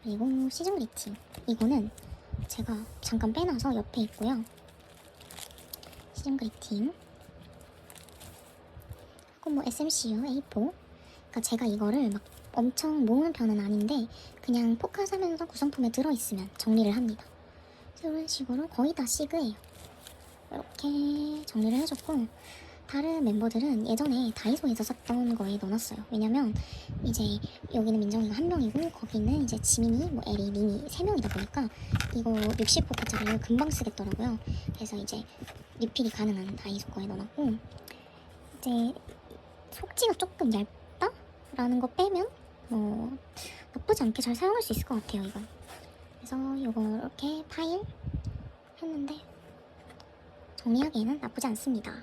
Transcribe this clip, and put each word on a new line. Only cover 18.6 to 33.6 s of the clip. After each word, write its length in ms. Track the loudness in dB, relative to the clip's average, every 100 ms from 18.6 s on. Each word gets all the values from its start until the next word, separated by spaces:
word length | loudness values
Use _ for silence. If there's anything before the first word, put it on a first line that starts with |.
| -2
거의 260 | 0 0
다 120 | 2 -2
시그예요. 480 | -2 0 0 0 -4 -14 -20 -20 -18 -20 -20 -20 -20 -14
이렇게 960 | -12 -12 -6 -2 2 2 2 -2 -4 -4
정리를 320 | 2 4 4
해줬고, 500 | 2 -2 0 0 0 -4 -18 -18 -18 -20 -6
다른 360 | -2 0 2
멤버들은 640 | 4 4 2 2 2 2 2
예전에 440 | 2 4 2 2
다이소에서 520 | 0 0 2 2 0
샀던 520 | -2 -4 -2 0 2 2
거에 200 | 0 -2
넣어놨어요. 480 | 0 -2 -2 -8 -4
왜냐면 420 | 0 4 4 2 0 -4 -10 -8 -2 0
이제 180 | 2 0 0 -4 -10 -4
여기는 240 | 0 4 4
민정이가 380 | 2 2 0 2
한 140 | 2
명이고, 400 | 2 2 2 -2
거기는 520 | -4 -4 2 4 4
이제 140 | 2 0
지민이, 500 | 2 4 6 4 2
뭐 120 | -2 -2
에리, 240 | -2 0
미니 380 | 2 2 0 -4
세 160 | 0 2
명이다 240 | 2 2
보니까 400 | -2 -2 -2 -2 -4 0 0 2
이거 220 | 0 2 2 2 2
육십 260 | 4 4 4
포켓짜리를 540 | 0 0 0 2 0
금방 300 | 2 4